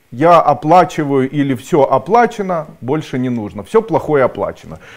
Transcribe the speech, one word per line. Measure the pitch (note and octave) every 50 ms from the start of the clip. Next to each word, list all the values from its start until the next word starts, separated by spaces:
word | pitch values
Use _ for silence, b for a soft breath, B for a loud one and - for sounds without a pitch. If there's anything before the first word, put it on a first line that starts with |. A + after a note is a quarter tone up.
| _ - -
«Я | A#2 D3+ E3+ F3 D#3+
оплачиваю» | - D3 C#3+ - - D3+ E3+ F#3 F3 F3 - - D3+ C#3 C#3 C3+ B2+ C3
или | C#3 D3 C#3 C#3 C3
«Всё | A#2+ - - E3+ D3+ D3
оплачено, | - C#3 C3 - - G#3+ A#3+ A#3+ A3+ - - G3 F#3 F3+ D#3+ D3 - - -
больше | A#2 A#2+ D3 D#3 D3 - - B2+
не | B2+ B2+
нужно, | A#2+ A#2 G#2 G2+ F#2 G#2 G2
всё | - - A3+ G#3+
плохое | A3 D#3+ C#3 - - D3+ C#3 B2+
оплачено». | - - G2+ F#2 E2 E2+ - - E2 D#2+ - B B B